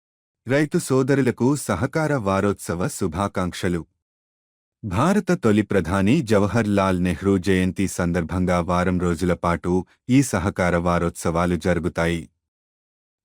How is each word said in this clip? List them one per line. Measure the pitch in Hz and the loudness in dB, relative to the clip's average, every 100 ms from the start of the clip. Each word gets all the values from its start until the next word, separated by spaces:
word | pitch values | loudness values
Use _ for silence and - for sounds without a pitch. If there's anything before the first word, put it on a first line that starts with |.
| _ _ _ _ - | _ _ _ _ -2
రైతు | 139 156 175 | 0 0 -2
సోదరులకు | - 131 131 139 123 - 123 143 | 0 0 2 2 0 0 0 0
సహకార | - 101 123 160 151 | -2 -2 -2 -2 -2
వారోత్సవ | 143 98 98 101 95 - 85 90 | -2 0 2 0 -2 -4 -4 -4
శుభాకాంక్షలు. | - 95 80 98 - 90 - 95 87 78 _ _ _ _ _ _ _ _ _ | -4 -4 -2 -4 -4 -6 -4 -4 -4 -6 _ _ _ _ _ _ _ _ _
భారత | 107 90 156 208 - | -6 0 0 0 0
తొలి | 180 110 104 | 0 2 2
ప్రధాని | 101 101 78 98 98 160 | 2 0 0 0 2 2
జవహర్ | 110 104 101 117 104 | 2 2 2 0 0
లాల్ | 101 95 92 | 2 2 2
నెహ్రూ | 90 87 98 98 | 0 0 0 0
జయంతి | 92 92 92 87 95 | 2 2 0 0 -4
సందర్భంగా | - 87 87 82 90 90 87 | -2 -2 -2 -2 -2 0 0
వారం | 85 87 90 90 | 0 0 0 0
రోజుల | 87 82 90 | 0 0 0
పాటు | 85 90 85 87 90 - _ - | 0 0 -2 0 -2 -4 _ 0
ఈ | 131 | 2
సహకార | 135 98 98 90 90 87 | 2 0 -2 0 2 2
వారోత్సవాలు | 87 87 85 - 98 82 90 87 | 2 0 0 -4 -2 0 0 0
జరుగుతాయి. | 92 82 82 - 85 85 76 _ _ _ _ _ _ _ _ _ | 0 0 -2 -2 -2 -2 -6 _ _ _ _ _ _ _ _ _